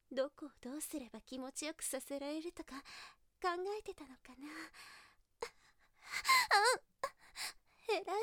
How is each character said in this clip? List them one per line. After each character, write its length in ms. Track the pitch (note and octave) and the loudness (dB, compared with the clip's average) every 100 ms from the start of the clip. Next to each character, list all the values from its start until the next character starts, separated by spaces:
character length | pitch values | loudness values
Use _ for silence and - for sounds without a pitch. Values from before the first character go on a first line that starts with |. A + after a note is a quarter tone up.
| - | -6
ど 180 | C4 C#4 | -2 -2
こ 160 | - D4 | -4 -14
を 60 | - | -12
ど 120 | B3 | -10
う 80 | D4 | -8
す 180 | - D#4 | -6 -8
れ 100 | A#3 | -8
ば 120 | A3 | -14
気 180 | - C4 | -10 -8
持 120 | C4 | -8
ち 140 | - D4+ | -6 -6
よ 80 | |
く 100 | D#4+ | -6
さ 160 | - D4 | -4 -4
せ 200 | - C#4 | -4 -6
ら 80 | C#4 | -4
れ 140 | D#4 | -4
る 120 | E4 | -6
と 100 | - | -10
か 180 | - C4 - - - - _ - | -12 -12 -14 -16 -16 -20 _ -2
考 80 | F#4 F4 F#4 G#4+ | 0 2 -2 -4
え 40 | |
て 140 | G#4 F#4 | -6 -12
た 100 | C#4 | -14
の 100 | B3+ | -18
か 180 | - B3+ | -20 -14
な。 120 | D4 D#4 D#4+ - - - - _ _ - - - _ _ _ _ - - - C6 A5+ | -12 -10 -12 -14 -18 -20 -20 _ _ -10 -10 -12 _ _ _ _ -8 -2 6 6 8
あ、 300 | G4+ A4 B4 _ - - - - - - - _ _ - | 8 8 6 _ -8 -8 -8 -16 -8 -8 -8 _ _ 0
偉 140 | F#4+ | 0
い 20 | F#4+ G4 | 2 0